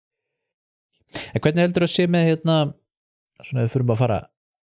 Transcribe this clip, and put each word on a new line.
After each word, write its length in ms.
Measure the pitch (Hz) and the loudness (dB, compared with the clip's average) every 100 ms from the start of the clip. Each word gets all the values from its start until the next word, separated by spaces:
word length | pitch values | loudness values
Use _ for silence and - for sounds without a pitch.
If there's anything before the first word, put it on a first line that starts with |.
| _ _ _ _ _ _ _ _ _ _ _ - - | _ _ _ _ _ _ _ _ _ _ _ -12 -8
En 160 | - | -2
hvernig 240 | 151 170 175 | 0 2 2
heldur 220 | 175 170 | 2 0
að 60 | |
sé 120 | - 175 | 0 2
með, 220 | 175 165 | 2 2
hérna, 300 | 160 165 160 147 - _ _ _ _ _ - | 0 0 0 0 -6 _ _ _ _ _ -20
svona 240 | - 127 | -6 -4
ef 60 | 117 | -2
við 40 | |
þurfum 220 | 131 120 110 | 0 0 0
að 60 | |
fara, 160 | 120 98 - _ _ _ | 0 -2 -6 _ _ _